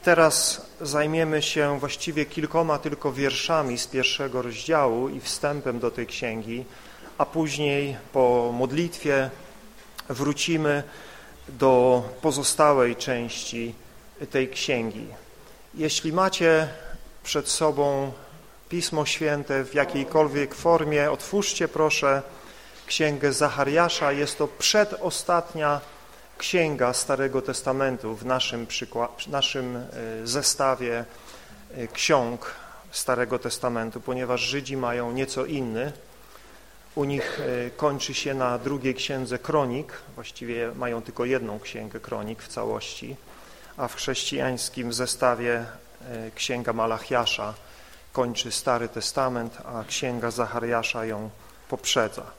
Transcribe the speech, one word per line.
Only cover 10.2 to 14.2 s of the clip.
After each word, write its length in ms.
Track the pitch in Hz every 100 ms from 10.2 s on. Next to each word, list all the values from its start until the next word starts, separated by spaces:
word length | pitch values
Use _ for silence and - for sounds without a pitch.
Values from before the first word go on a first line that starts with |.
| 143 143 165 160 147 143 147 - - - - - -
do 540 | 123 135 127 127 123 104 -
pozostałej 760 | 160 135 135 - 151 139 120 117
części 760 | - 123 117 - - 117 117 113 - - - -